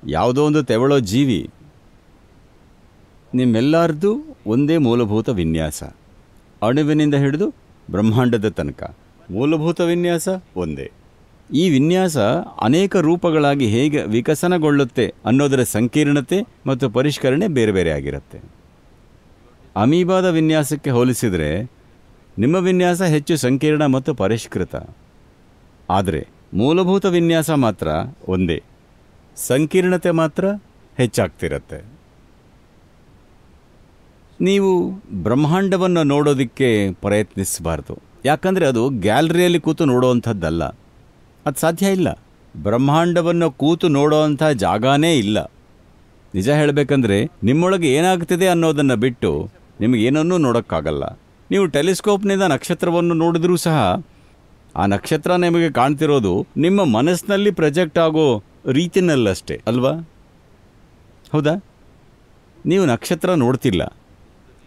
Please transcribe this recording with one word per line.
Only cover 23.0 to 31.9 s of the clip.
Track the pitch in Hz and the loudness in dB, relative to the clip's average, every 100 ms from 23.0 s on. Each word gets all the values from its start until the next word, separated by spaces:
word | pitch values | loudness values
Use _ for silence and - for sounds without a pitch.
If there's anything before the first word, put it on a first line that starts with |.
ಹೆಚ್ಚು | 185 151 143 165 | 0 0 0 -2
ಸಂಕೀರ್ಣ | 123 131 151 151 147 | 0 0 0 0 0
ಮತ್ತು | 131 135 131 | 0 -2 -2
ಪರಿಷ್ಕೃತ. | 98 113 - 110 82 67 - - - - - _ - _ - _ - | -2 -2 -6 -8 -6 -8 -12 -20 -20 -20 -20 _ -20 _ -20 _ -4
ಆದ್ರೆ | 92 95 76 - - _ | -2 0 -4 -8 -18 _
ಮೂಲಭೂತ | - 127 170 185 196 196 | -2 0 2 2 0 0
ವಿನ್ಯಾಸ | 175 170 165 156 | 0 2 0 0
ಮಾತ್ರ | 147 117 95 80 78 127 - - | 0 0 -2 -4 -4 -6 -12 -4
ಒಂದೇ, | 92 90 80 - - _ _ _ - - - | -2 0 -2 -6 -20 _ _ _ -20 -20 -14
ಸಂಕೀರ್ಣತೆ | - 127 156 185 180 180 175 | -4 -2 0 0 2 0 0
ಮಾತ್ರ | 165 160 - 190 202 - - - - | 0 0 -2 -4 -4 -10 -20 -20 -2
ಹೆಚ್ಚಾಗ್ತಿರತ್ತೆ. | 123 - 92 - 87 71 - 73 101 | -2 0 -4 -4 -6 -6 -10 -18 -18